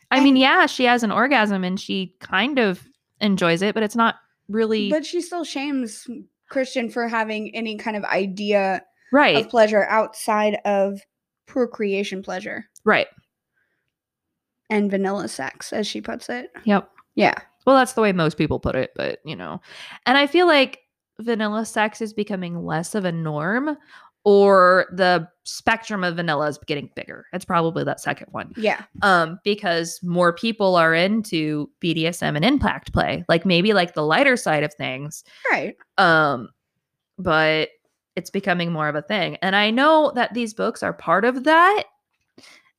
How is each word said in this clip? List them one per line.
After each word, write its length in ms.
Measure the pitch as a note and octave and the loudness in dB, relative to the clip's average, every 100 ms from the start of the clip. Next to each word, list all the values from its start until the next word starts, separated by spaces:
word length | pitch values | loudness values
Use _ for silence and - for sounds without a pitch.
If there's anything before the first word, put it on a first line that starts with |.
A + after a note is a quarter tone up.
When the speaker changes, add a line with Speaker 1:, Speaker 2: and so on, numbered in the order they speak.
| - | -2
Speaker 1:
I 60 | C4 | 4
Speaker 2:
And 80 | |
Speaker 1:
mean, 120 | C#4 C4 | 6 6
yeah, 300 | C4 F4 D4+ | 4 4 2
she 180 | - | 2
has 180 | B3 A#3+ | 2 2
an 80 | A3 | 0
orgasm 540 | F#3+ C4 C4 G#3 G3 | 0 2 2 2 0
and 160 | F3+ F#3+ | -2 -6
she 340 | - G3 F3+ _ | -6 -6 -6 _
kind 380 | - F#3 A#3+ C4+ | -6 -2 0 0
of 280 | G#3+ F3 - _ _ - | 0 -2 -10 _ _ -4
enjoys 420 | G#3 F#3 E3+ E3+ | -2 2 2 0
it, 120 | G#3 | 0
but 80 | A3 | -2
it's 140 | G#3+ A#3 | -2 0
not 200 | A3+ - _ _ - | 0 -2 _ _ -6
really 420 | G#3+ A3 A3 G3+ | -2 0 0 0
Speaker 2:
But 160 | D#4 D4+ | -2 -2
she 140 | F4 | -6
still 240 | E4+ F4 | -6 -8
shames 640 | D4+ C#4+ C#4+ C4+ A3+ - - A3 - _ - | -8 -8 -6 -4 -6 -10 -16 -16 -18 _ -8
Christian 400 | C4+ B3+ C4 A#3 | -4 -4 -4 -6
for 180 | A#3+ A#3 | -4 -4
having 460 | A3+ A3 G#3+ G#3+ | -4 -4 -6 -8
any 240 | A3+ A3+ G#3 | -8 -8 -8
kind 180 | A3+ G#3+ | -8 -6
of 80 | |
idea 800 | - E3+ G3 F#3+ G#3 G3+ G3 F#3 - _ _ | -4 -2 -4 -4 0 0 0 -2 -8 _ _
Speaker 1:
Right. 260 | C4+ C4 D#3 | 2 4 2
Speaker 2:
of 120 | - | 2
pleasure 380 | A#3+ G#3+ G#3+ - | 4 4 4 2
outside 720 | A3 G#3+ - - G#3+ G#3+ G#3 | 2 0 -4 -2 0 0 0
of 360 | G#3 G3+ G3 G3 - _ _ _ _ | 0 0 0 -4 -14 _ _ _ _
procreation 760 | C4+ A#3 - G3+ G3 G3+ F#3+ | -4 -2 -2 -2 -2 -4 -8
pleasure. 460 | G3 F#3 G#3 - - _ | -10 -10 -10 -12 -16 _
Speaker 1:
Right. 220 | G#3+ E3 - _ _ _ _ _ _ _ _ _ _ _ _ _ _ _ - | 2 2 0 _ _ _ _ _ _ _ _ _ _ _ _ _ _ _ -4
Speaker 2:
And 220 | G#3+ G3+ | -2 0
vanilla 380 | G3 F#3+ G3+ A3 | 0 -2 -4 -6
sex, 440 | - C3+ - - | -8 -10 -10 -8
as 140 | G#3+ G#3 | -6 -6
she 140 | A3 | -8
puts 280 | G#3+ A#3 - | -10 -10 -10
it. 220 | B3 - - | -10 -12 -6
Speaker 1:
Yep. 260 | G#3+ G3+ - _ _ | 0 0 -2 _ _
Speaker 2:
Yeah. 200 | - D4+ - - _ | 0 0 0 -8 _
Speaker 1:
Well, 120 | - C4+ | 4 4
that's 160 | B3 | 4
the 80 | - | 2
way 120 | G#3+ | 2
most 240 | F3+ D3+ - | 2 0 0
people 220 | D3+ C3 | -2 -2
put 160 | - | -2
it, 180 | - - - | -4 -4 -6
but, 240 | C#2 - | -6 -6
you 120 | D3+ D#3 | -12 -12
know. 240 | E2+ - - - - - | -12 -14 -16 -20 -20 -6
And 140 | - C4+ | 2 4
I 80 | C#4+ | 4
feel 200 | E4 F4 | 4 6
like 340 | D4 C4 - _ _ _ - | 4 2 -4 _ _ _ -8
vanilla 440 | A3+ A3+ G#3+ G#3+ | -4 -2 -2 -4
sex 360 | A3 A3+ G#3+ - | -4 -2 -2 -4
is 120 | A3 | -8
becoming 520 | A3 G#3 F#3+ F3 E3+ | -6 -6 -6 -8 -8
less 300 | E3+ D#3 E3+ | -6 -4 -4
of 100 | G#3+ | -4
a 80 | F#3 | -4
norm, 680 | E3 D#3+ D3 D#3+ A#3 D4+ D4 _ - - _ | -4 -6 -4 -2 -2 -4 -8 _ -20 -20 _
or 600 | G#3 G3+ G3 F#3+ F3+ F#3 - | 4 6 8 8 8 6 2
the 380 | F3+ F3+ F3 E3 _ | 0 2 2 -2 _
spectrum 580 | - - - A3 - G#3 | -16 -6 -2 -2 -4 -4
of 140 | F3+ E3+ | -4 -4
vanilla 320 | E3+ D3 D3+ | -2 -2 -2
is 100 | D3 - | -6 -8
getting 240 | D3 - - | -8 -8 -14
bigger. 300 | - - - | -16 -18 -14
It's 100 | F3+ | -12
probably 400 | - F3 E3 F3 | -4 -2 0 -2
that 160 | C#3+ - | -4 -4
second 280 | - C#3 - | -6 -8 -10
one. 220 | A2 - - | -14 -12 -6
Speaker 2:
Yeah. 260 | G#3+ - - - | -4 -4 -8 -2
Speaker 1:
Um, 360 | G3+ F3+ D#3+ F3+ | 2 4 2 -4
because 560 | G#3 G#3 G3+ E3 E3+ - | -4 -2 -2 -2 -4 -8
more 300 | F3+ F3 F3 | -4 2 2
people 440 | E3+ A3+ A3 G3 F3 | 2 -4 0 2 4
are 180 | D#3+ | 4
into 760 | E3 F#3+ A3 G#3 E3 D3+ D3+ D3 _ | 4 2 0 -2 -4 -2 -4 -6 _
B 140 | F3 | -4
D 140 | D#3+ D#3+ | -2 -2
S 160 | F3 | -4
M 120 | D3+ | -4
and 100 | D3 | 0
impact 480 | G3+ C#4 G#3 - - | 2 2 0 -4 -4
play, 300 | F3 D#2+ D3 F3 | -2 -2 -2 0
like, 160 | E3+ F#3+ | 0 2
maybe, 280 | E3+ G#3 | 2 2
like, 180 | G3+ F3 | 2 0
the 80 | - | -2
lighter 340 | D3+ E3+ C#4 A#3+ | 0 2 2 0
side 280 | F#3 D3+ | 0 -2
of 80 | D3 | -2
things. 500 | - C3+ C3 D3 - - - B4+ | -6 -10 -8 -12 -14 -20 -10 -4
Speaker 2:
Right. 240 | G3+ D#3+ - _ - | -4 -4 -12 _ 2
Speaker 1:
Um, 500 | F3+ D#3+ D3+ B2+ G#2+ _ _ _ _ _ _ - | 4 4 2 0 -8 _ _ _ _ _ _ -8
but 500 | F3+ D#3+ D#3 D#3 D3+ _ _ _ _ - | 0 2 2 0 -2 _ _ _ _ -12
it's 140 | F3 | -8
becoming 420 | G3 G3 F3 E3+ | -4 -2 -2 -2
more 160 | D#3+ D3+ | -2 -2
of 60 | |
a 80 | D3 | -4
thing. 340 | D3 G#3 D#3 D3 | -4 -4 -4 -4
And 120 | F#3 G3 | -2 0
I 140 | G#3 | 2
know 420 | A#3 D4 D#4+ D4 | 2 4 4 2
that 180 | A#3+ A#3 | 0 -4
these 200 | A3+ A#3 | -4 -6
books 280 | - G3 A3+ | -4 -4 -4
are 100 | F#3+ | -6
part 320 | - - F3 | -4 0 2
of 200 | A#3 C4 | 2 0
that 400 | C#4 D#4+ F4+ G#4 - _ _ _ _ _ - - _ | 2 4 6 2 -4 _ _ _ _ _ -20 -20 _